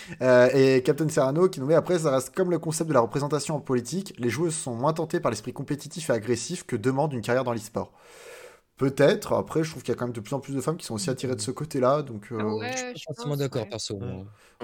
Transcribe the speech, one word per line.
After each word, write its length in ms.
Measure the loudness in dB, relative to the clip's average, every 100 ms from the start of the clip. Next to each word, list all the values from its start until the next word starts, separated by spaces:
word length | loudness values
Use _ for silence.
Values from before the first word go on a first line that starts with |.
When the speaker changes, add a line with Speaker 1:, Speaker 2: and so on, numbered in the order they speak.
| -12 0
Speaker 1:
Euh, 260 | 6 8 8
et 300 | 8 6 6
Captain 260 | 4 2 2
Serrano 400 | 2 2 4 2
qui 120 | 2
nous 60 | 2
met 100 | 4
après, 240 | 4 2
ça 100 | 2
reste 240 | 0 0
comme 160 | -2 0
le 80 | 0
concept 300 | -2 -2 2
de 60 |
la 40 | 4
représentation 540 | 4 0 0 -2 -2
en 60 | -4
politique, 520 | 0 -2 -2 -6 -6 -4
les 100 | -2
joueuses 280 | 0 -2 -2
sont 180 | -6
moins 180 | -2 0
tentées 280 | 0 -2 -2
par 100 | -2
l'esprit 220 | -2 -8
compétitif 580 | -8 -6 -6 -8 -6 -2
et 20 |
agressif 520 | 0 0 -2 -2 -8 -6
que 80 |
demande 380 | -2 0 0 0
une 80 | -2
carrière 240 | 0 0
dans 80 | 0
l'e-sport. 400 | -4 -4 -6 -6 _ -20 -20 -20 -20 -20 -20 _ -2
Peut-être, 580 | 0 4 4 4 0
après 280 | 0 0 -2
je 80 | -2
trouve 140 | -6
qu'il 80 | -6
y 40 | -4
a 20 |
quand 80 | -4
même 60 |
de 60 | -6
plus 140 | -6
en 60 | -6
plus 120 | -6
de 80 | -4
femmes 160 | -4 -4
qui 60 |
sont 100 | -6
aussi 160 | -4 -4
attirées 260 | -2 -4 -4
de 40 |
ce 120 | -4
côté-là, 500 | -6 -4 2 4 2
donc, 260 | 0 -10 -8
euh, 60 | -4
Speaker 2:
Ah 140 | -2 -2
ouais, 160 | -4
Speaker 3:
Je 40 | -6
suis 60 | -8
pas 60 | -10
Speaker 2:
je 60 |
Speaker 3:
forcément 240 | -12 -8 -4
Speaker 2:
pense, 40 | -2
Speaker 3:
d'accord, 240 | -2 -4
Speaker 2:
ouais. 60 | -6
Speaker 3:
perso, 300 | -6 -6 -8
Speaker 4:
Mm. 260 | -8 -10 -14 -20 _ -8